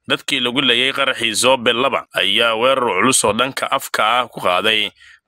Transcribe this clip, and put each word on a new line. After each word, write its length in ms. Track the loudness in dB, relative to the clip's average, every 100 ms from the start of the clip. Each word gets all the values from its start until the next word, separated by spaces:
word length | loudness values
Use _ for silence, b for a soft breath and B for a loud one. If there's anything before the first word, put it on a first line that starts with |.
| -6
dadkii 300 | -6 -4 -4
lagu 200 | -2 0
leeyay 280 | 0 2 0
qaraxii 440 | 0 -2 -2 -2 0
Zobe 320 | 2 2 0
laba, 400 | -2 -2 -2 -4 -2
ayaa 380 | 0 2 2 2
weerar 400 | 2 2 0 2
culus 240 | 2 2 2
oo 40 | 0
dhanka 320 | -2 -4 -4
afka 320 | -4 -2 -2
ah 240 | 0 0 -2
ku 160 | -4
qaaday 480 | 0 0 2 0 -2 -8 B B